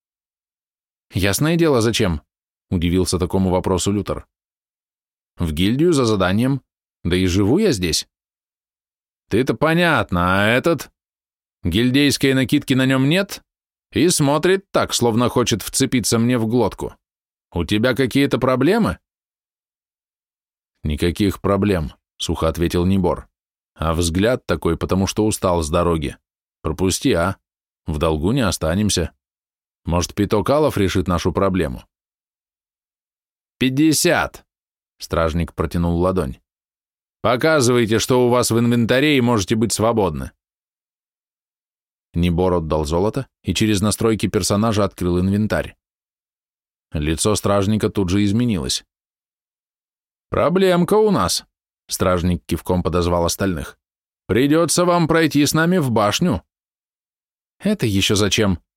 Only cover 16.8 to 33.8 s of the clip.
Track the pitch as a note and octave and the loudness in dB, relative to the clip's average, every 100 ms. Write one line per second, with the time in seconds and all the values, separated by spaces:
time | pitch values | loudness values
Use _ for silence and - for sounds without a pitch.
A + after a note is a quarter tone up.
16.8 | B1+ - _ _ _ _ _ F2 E2 G#2+ | -12 -12 _ _ _ _ _ -6 -2 0
17.8 | B2 A#2+ C3 C3+ C#3 C#3 B2+ B2+ C#3+ A3+ | 0 0 0 0 0 0 0 2 2 2
18.8 | D3+ D#2+ _ _ _ _ _ _ _ _ | 0 -4 _ _ _ _ _ _ _ _
19.8 | _ _ _ _ _ _ _ _ _ _ | _ _ _ _ _ _ _ _ _ _
20.8 | D#2 D2+ F2 E2 G#2 - F#2 G2 G2+ F#2 | -6 -2 -2 0 0 0 0 0 2 0
21.8 | C#2+ - _ - - E2 D#2+ D#2+ E2+ F2 | -4 -10 _ -10 -6 -2 -2 -2 -2 0
22.8 | F2+ G2 F2 C#2+ - _ _ _ _ - | 0 2 0 -2 -8 _ _ _ _ -6
23.8 | D#2 E2 E2+ F2 G#2+ B2+ - E2 E2+ E2 | -2 0 0 0 0 0 -2 -2 -2 -2
24.8 | E2+ F#2 F#2+ - G#2+ - G2 F2 D2+ F2 | -2 -2 -2 -2 -2 -2 -2 -2 0 0
25.8 | E2+ E2 C#2 - _ _ _ _ D#2+ D#2 | 0 -2 -4 -10 _ _ _ _ -8 -2
26.8 | F#2 - C#3+ F2+ F2+ G2 _ _ _ _ | -2 0 0 0 0 -4 _ _ _ _
27.8 | - D2+ E2 D#2+ E2+ C#3 G#2 - D#2+ F#2 | -8 -2 0 0 0 0 0 -2 -2 0
28.8 | G#2 F2+ D#2+ - _ _ _ _ _ _ | 0 -2 -4 -8 _ _ _ _ _ _
29.8 | - F2 - - G2+ G#2+ F#2 C#3+ D3 G#2 | -4 -2 -2 -2 0 0 0 2 2 0
30.8 | F#2+ G2 F2+ F2 F#2 E2+ F#2+ F#2 D2+ B1 | 0 0 -2 -2 -2 0 0 0 -2 -6
31.8 | - _ _ _ _ _ _ _ _ _ | -16 _ _ _ _ _ _ _ _ _
32.8 | _ _ _ _ _ _ _ - C3 C3 | _ _ _ _ _ _ _ -4 -2 2